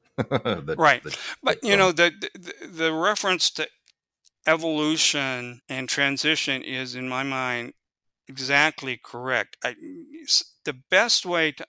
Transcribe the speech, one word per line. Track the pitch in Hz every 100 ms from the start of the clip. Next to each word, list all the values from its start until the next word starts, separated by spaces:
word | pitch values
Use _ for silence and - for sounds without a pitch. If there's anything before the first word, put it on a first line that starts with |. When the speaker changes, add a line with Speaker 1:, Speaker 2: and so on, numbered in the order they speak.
| _
Speaker 1:
<laughs> | -
that, | - 131 123 87 156 160
Speaker 2:
Right. | 156 120
Speaker 1:
that, | - - - -
Speaker 2:
But, | 262 -
Speaker 1:
that | 233
Speaker 2:
you | 202
Speaker 1:
form. |
Speaker 2:
know, | 185
the, | 160 175 202 - 190 170 -
the, | -
the | 160 165
reference | 160 190 208 202 180 -
to | - 151 _ _ _ _ _ _ _ 156
evolution | 165 165 151 151 160 - 147 135 123 123 123 -
and | 131 131
transition | - 139 139 151 156 - 131
is, | - 131 127 127
in | 127
my | 127
mind, | 139 131 127 120 117 - _ _ _ _ -
exactly | 135 131 143 156 - 131 120
correct. | - 120 127 120 98 -
I, | 127 120 170 - - 330
s-, | 277 - - _ 151
the | 131 -
best | 185 233 - 185
way | 175 156
to | 135